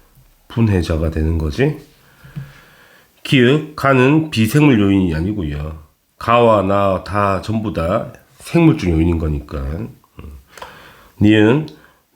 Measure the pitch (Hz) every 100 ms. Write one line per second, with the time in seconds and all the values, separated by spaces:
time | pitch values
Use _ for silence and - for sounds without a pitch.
0 | _ _ _ _ _ - 113 95 80 80
1 | 80 80 80 80 76 73 139 - - _
2 | _ _ - - - - _ _ _ _
3 | _ _ - 135 120 151 156 - 139 131
4 | 127 156 160 110 107 151 151 113 101 98
5 | 92 80 90 107 78 71 78 80 - _
6 | _ - - 120 117 107 95 101 98 92
7 | - 101 101 95 87 110 104 85 82 107
8 | - - _ _ - 170 160 - 90 80
9 | 85 82 82 71 67 69 67 80 120 -
10 | _ - 73 71 _ - - - - -
11 | - - 104 107 107 143 151 - _ _
12 | _